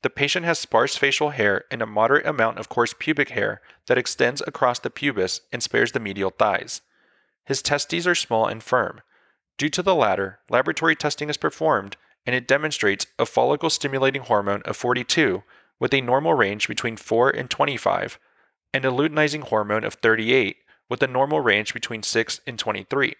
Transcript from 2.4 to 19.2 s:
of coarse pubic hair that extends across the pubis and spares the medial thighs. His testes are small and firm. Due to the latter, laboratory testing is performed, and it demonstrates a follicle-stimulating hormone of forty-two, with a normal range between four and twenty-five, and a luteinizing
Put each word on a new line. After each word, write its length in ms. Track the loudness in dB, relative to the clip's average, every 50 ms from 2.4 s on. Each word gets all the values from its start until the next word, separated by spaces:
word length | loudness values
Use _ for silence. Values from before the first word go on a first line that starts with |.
| 0 0 0 -6
of 80 | -12 -4
coarse 260 | 0 0 0 0 -2
pubic 340 | _ -4 -2 0 0 -2 -2
hair 320 | -2 -2 -2 -2 -4 -6 _ -20 -20 _ _ 0
that 100 | 0 0
extends 440 | 0 -2 0 2 2 2 2 -2 -8
across 320 | -8 -2 2 2 2 2 0
the 120 | -6 -8
pubis 500 | _ -4 -4 -2 0 0 -2 -2 -2 -8 _ _
and 100 | -8 -6
spares 300 | -6 -2 2 0 0 2
the 80 | 0 -6
medial 320 | -6 -6 -4 -2 -4 -4
thighs. 520 | 0 2 2 2 2 -2 -4 -6 -12 -14 _ _ _ _ _ _ _ _ _ _ _ _ _
His 160 | -4 -4 -4
testes 440 | 0 0 0 0 -2 -4 -4 -2 0
are 80 | 0 0
small 320 | 0 -2 _ 0 0 0
and 160 | 0 -2 -8
firm. 380 | -2 0 0 0 0 -2 -6 -12 _ _ _ _ _ _ _ _ _ _ _ -6
Due 100 | -4 -4
to 140 | -2 -2
the 120 | 0 2 2
latter, 440 | 2 2 2 2 0 -2 -4 -6 _ _ _
laboratory 480 | 2 2 2 2 -2 0 0 0 0
testing 320 | 0 -2 -4 -4 -4 -6 -6
is 80 | -6
performed, 640 | -4 -4 -4 -4 0 0 2 2 0 -2 -6 -16 _ _ _ _ _ _
and 100 | -2 -2
it 140 | -2 2 2
demonstrates 560 | 2 2 2 -2 -2 0 2 2 2 0 -4 _ _ -2
a 80 | -2
follicle-stimulating 960 | 2 4 2 4 4 2 0 0 -2 -2 -2 -2 -2 0 2 2 2 0 -2
hormone 400 | 0 2 2 2 2 0 -2 -2 -2
of 100 | -6 -6
forty-two, 680 | -2 0 0 0 0 0 0 2 2 4 2 2 -2 _ _ _ _ _ _ _ _
with 140 | 0 0
a 80 | 0 0
normal 320 | 2 2 0 2 2 2
range 340 | 2 2 2 0 0 -4 -4
between 300 | -4 -4 -4 -4 -6 -6
four 320 | -8 -4 0 2 4 4 4
and 220 | 2 0 -6 -6
twenty-five, 680 | -2 -2 0 0 0 -2 0 0 0 0 -2 -6 -10 -16 _ _ _ _ _ _ _ _ _ _
and 140 | -4 0 0
a 40 | 0
luteinizing 520 | 2 2 0 0 2 0